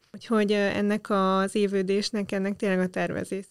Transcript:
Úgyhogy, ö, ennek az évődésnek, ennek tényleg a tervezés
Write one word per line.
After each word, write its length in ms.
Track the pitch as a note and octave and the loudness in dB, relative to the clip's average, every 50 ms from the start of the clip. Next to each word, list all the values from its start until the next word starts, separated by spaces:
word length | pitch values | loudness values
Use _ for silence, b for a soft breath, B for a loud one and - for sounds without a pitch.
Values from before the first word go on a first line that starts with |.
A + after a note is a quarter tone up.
| _ _ | _ _
Úgyhogy, 400 | - - - - A3+ G#3+ G#3 G3+ | -20 -12 -4 0 2 2 4 4
ö, 40 | G#3 | 2
ennek 540 | G3+ G3+ G3 G3 G3+ G3+ G3+ G#3+ G#3 - - | 2 2 0 0 0 0 0 0 -2 -2 0
az 460 | G#3 G3 F#3+ F#3+ F#3+ F#3+ G3 G3 - | 0 2 2 2 2 2 0 0 0
évődésnek, 760 | G#3+ G3+ F#3+ G3+ G3 F#3+ F#3+ G3 G3+ G3+ - - G#3 G3+ - | 0 0 2 2 0 0 0 0 0 0 -2 -4 -4 -4 -2
ennek 240 | G3+ G3 F#3+ G3+ G3 | -2 -2 -2 -2 -4
tényleg 240 | - A3 G3 F#3 F#3 | -2 0 0 2 2
a 80 | F#3 | 0
tervezés 580 | F#3 - F#3 F3 E3+ - - - - F#3+ G3 G3 - | 0 -2 -2 -4 -2 -4 -4 -6 -6 -8 -10 -10 -10